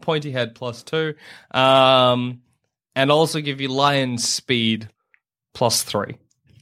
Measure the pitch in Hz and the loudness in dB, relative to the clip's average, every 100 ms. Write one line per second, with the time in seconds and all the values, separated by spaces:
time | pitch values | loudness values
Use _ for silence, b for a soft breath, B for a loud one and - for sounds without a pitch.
0 | - 156 147 127 117 - 123 113 - 160 | -6 -4 -4 -6 -6 -8 -12 -12 -8 -6
1 | 156 151 B B B - 131 135 131 131 | -6 -8 B B B 2 4 6 6 6
2 | 127 123 123 120 _ _ _ _ _ - | 4 2 -4 -10 _ _ _ _ _ -2
3 | 139 151 156 160 147 135 135 131 143 139 | 2 2 2 -2 -6 -6 -4 0 2 2
4 | 127 120 120 - - 123 113 110 110 _ | -2 -4 -4 -6 -2 0 0 -2 -6 _
5 | _ _ _ _ _ - 117 - - 104 | _ _ _ _ _ -2 0 0 -4 -4
6 | - - _ _ _ _ | -6 -10 _ _ _ _